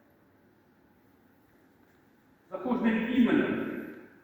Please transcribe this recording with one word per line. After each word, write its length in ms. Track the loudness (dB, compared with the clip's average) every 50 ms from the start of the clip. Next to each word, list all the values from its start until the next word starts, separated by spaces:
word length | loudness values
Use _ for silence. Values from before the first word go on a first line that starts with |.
| _ _ _ _ _ _ _ _ _ _ _ _ _ _ _ _ _ _ _ _ _ _ _ _ _ _ _ _ _ _ _ _ _ _ _ _ _ _ _ _ _ _ _ _ _ _ _ _ _ -12
За 80 | -12 -8
кожним 540 | -4 -2 -2 2 2 2 2 0 -2 0 4
іменем 680 | 4 4 4 4 2 2 0 0 -2 -4 -6 -6 -8 -10 -12 -14 -16 -20 -20 -20 -20